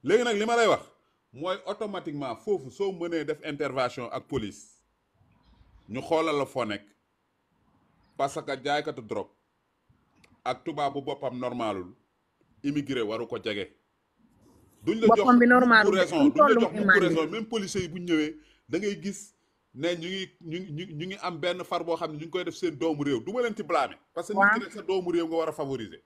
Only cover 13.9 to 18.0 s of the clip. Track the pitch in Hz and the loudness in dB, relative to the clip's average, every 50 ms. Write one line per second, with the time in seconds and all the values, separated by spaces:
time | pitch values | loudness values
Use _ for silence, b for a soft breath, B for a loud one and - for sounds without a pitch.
13.9 | _ _ _ _ _ _ _ _ _ _ _ _ _ _ _ _ _ _ - - | _ _ _ _ _ _ _ _ _ _ _ _ _ _ _ _ _ _ -2 -2
14.9 | 214 226 220 214 233 208 202 254 247 240 240 240 247 247 254 247 233 220 208 208 | 0 4 6 6 6 8 8 6 8 8 8 8 8 6 8 8 8 8 8 6
15.9 | 190 190 180 - 175 302 - 147 - 320 302 277 220 233 226 180 - 214 208 196 | 4 4 2 2 4 4 4 6 8 6 6 6 8 6 4 2 0 0 4 6
16.9 | 185 196 180 175 165 160 156 156 185 226 220 220 233 220 196 180 - 196 180 165 | 6 6 6 4 2 0 0 -2 -4 -8 -6 -4 -4 -4 -4 -2 -4 -4 -4 -4
17.9 | 156 185 | -6 -10